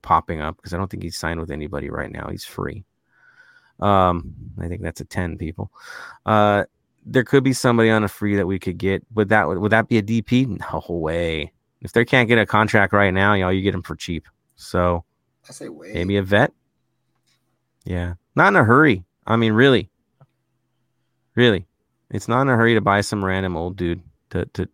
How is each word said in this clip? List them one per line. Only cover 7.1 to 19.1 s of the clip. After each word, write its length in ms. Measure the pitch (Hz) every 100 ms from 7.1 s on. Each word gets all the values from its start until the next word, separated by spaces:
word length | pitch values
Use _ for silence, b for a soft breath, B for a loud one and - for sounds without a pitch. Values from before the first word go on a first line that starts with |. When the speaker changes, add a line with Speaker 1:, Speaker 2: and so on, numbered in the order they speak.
| 127
Speaker 1:
could 180 | 117 139
be 100 | 131
somebody 380 | 127 131 117 113
on 140 | 110
a 40 | 104
free 280 | - 104 101
that 100 | 90
we 140 | 95
could 180 | - 87
get. 260 | 95 95 -
Would 140 | 110 101
that, 180 | 107 78
would 240 | 90 104
that 160 | 110 107
be 100 | 117
a 40 |
D 200 | 101 113
P? 220 | - 123 131
No 380 | 90 - 78 -
way. 640 | 85 78 82 82 80 73 _ _ _
If 120 | -
they 120 | 117
can't 240 | 117 131 113
get 100 | 120
a 80 | 101
contract 460 | 104 107 110 98
right 180 | 104 101
now, 200 | 95 101
y'all, 180 | 101 92
you 100 | 95
get 120 | 98
'em 80 | 95
for 140 | - 76
cheap. 320 | - 80 - _ _
So 500 | _ - 92 90 85 - _ _ _ -
Speaker 2:
I 40 |
say 160 | - -
wait. 260 | - -
Speaker 1:
maybe 220 | - 90 101
a 60 |
vet. 300 | 92 104 143 - _ _ _ _ _ _ _ _ _ _ _ _
Yeah, 300 | - 90 87 90 _ -
not 120 | 185
in 80 | 196
a 60 |
hurry. 420 | 113 127 156 92 -